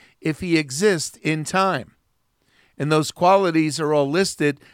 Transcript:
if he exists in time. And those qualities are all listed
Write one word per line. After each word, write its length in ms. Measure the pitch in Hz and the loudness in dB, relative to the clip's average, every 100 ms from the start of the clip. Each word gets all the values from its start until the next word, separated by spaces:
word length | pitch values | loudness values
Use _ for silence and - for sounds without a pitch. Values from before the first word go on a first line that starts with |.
| _ _ | _ _
if 220 | 160 151 | -6 -4
he 160 | 185 160 | 0 0
exists 600 | 147 131 208 175 - - | 0 0 2 2 -4 -6
in 240 | 156 156 151 | -4 -4 -2
time. 500 | 185 190 151 - _ _ _ _ _ _ _ _ - | 0 0 -2 -8 _ _ _ _ _ _ _ _ -6
And 140 | 143 | 0
those 200 | 156 151 | 0 0
qualities 680 | - 175 196 185 160 156 135 | 0 4 4 4 0 0 -2
are 140 | 151 | 0
all 180 | 151 139 | 0 2
listed 480 | 165 196 - 147 139 _ | 0 -2 0 -2 -2 _